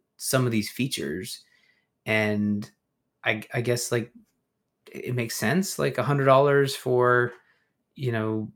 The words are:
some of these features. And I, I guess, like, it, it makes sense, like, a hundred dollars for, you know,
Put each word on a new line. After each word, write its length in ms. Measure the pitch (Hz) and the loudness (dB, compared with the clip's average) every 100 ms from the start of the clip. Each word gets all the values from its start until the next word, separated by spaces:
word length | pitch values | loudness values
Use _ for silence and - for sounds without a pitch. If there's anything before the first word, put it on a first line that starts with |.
| _ - | _ -12
some 300 | - 131 123 | -2 0 2
of 60 | |
these 180 | 110 101 | 0 -2
features. 720 | - 135 - 71 87 104 - _ _ _ _ _ _ - | -4 -4 -4 -6 -6 -10 -14 _ _ _ _ _ _ -4
And 640 | 107 107 104 104 104 - _ _ _ _ _ | 0 0 0 0 -2 -6 _ _ _ _ _
I, 180 | 113 110 - | -4 -4 -4
I 60 | 120 | -4
guess, 320 | 120 117 - | -2 -2 -2
like, 180 | 120 110 - _ _ _ _ _ _ - | -4 -4 -14 _ _ _ _ _ _ -20
it, 140 | - - | -12 -6
it 80 | |
makes 220 | 123 113 - | -6 -6 -4
sense, 420 | 117 175 190 - | 0 0 -2 -2
like, 200 | 147 123 | -2 -2
a 40 | |
hundred 220 | 113 143 | -2 2
dollars 500 | 135 135 143 143 135 | 6 6 6 4 2
for, 600 | - 127 123 123 123 120 - _ _ _ _ _ | -2 0 4 6 4 2 -4 _ _ _ _ _
you 160 | - 127 | -8 -4
know, 400 | 113 110 110 107 | -2 -2 -4 -6